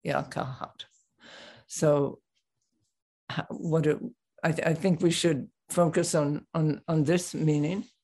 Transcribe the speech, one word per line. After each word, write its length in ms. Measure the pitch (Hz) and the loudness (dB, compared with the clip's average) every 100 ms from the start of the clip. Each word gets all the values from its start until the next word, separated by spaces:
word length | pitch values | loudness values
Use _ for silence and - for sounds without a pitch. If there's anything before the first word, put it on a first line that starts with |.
Ya 200 | 170 139 | -2 -4
Kahar. 500 | - - 127 127 - - - _ _ _ - - - - _ | -4 -8 -8 -10 -14 -16 -20 _ _ _ -20 -20 -20 -20 _
So 540 | - 156 147 139 - _ _ _ _ _ _ _ _ _ _ - | 0 2 4 0 -6 _ _ _ _ _ _ _ _ _ _ -10
ha-, 160 | - - | -8 -8
what 360 | - 170 160 151 | -8 0 2 2
it, 120 | - - _ _ _ | 0 -6 _ _ _
I, 100 | 165 | -2
th-, 140 | 160 - | 0 -2
I 60 | |
think 300 | 160 190 160 | 0 0 2
we 80 | 175 | 2
should 400 | 165 170 143 - _ _ | 2 0 0 -6 _ _
focus 460 | - 170 180 170 | 0 2 2 0
on, 320 | 160 143 147 - | 0 0 -4 -4
on, 260 | 165 156 143 - | 0 0 0 -2
on 160 | 160 | 0
this 300 | 143 180 - | 2 0 -2
meaning. 500 | - 156 147 147 196 - _ | -2 2 2 0 -4 -8 _